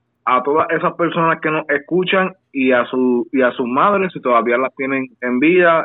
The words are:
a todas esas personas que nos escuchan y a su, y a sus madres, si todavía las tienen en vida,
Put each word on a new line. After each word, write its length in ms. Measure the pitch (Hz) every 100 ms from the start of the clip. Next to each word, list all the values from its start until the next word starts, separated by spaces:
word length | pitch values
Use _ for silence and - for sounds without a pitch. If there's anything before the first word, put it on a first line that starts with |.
| _ _
a 160 | - 127
todas 240 | 135 151 160
esas 240 | 165 170
personas 460 | - 170 165 165 160
que 100 | 160
nos 180 | 156 -
escuchan 640 | 143 - 175 180 190 151 - _
y 200 | 139 131
a 140 | 123 117
su, 420 | 131 127 123 113
y 100 | 135
a 100 | 123
sus 140 | 123 120
madres, 440 | 127 185 202 185
si 60 | 156
todavía 360 | 127 120 113 120
las 180 | 135 -
tienen 320 | 135 135 131 120
en 180 | 123 123
vida, 460 | 151 180 175 165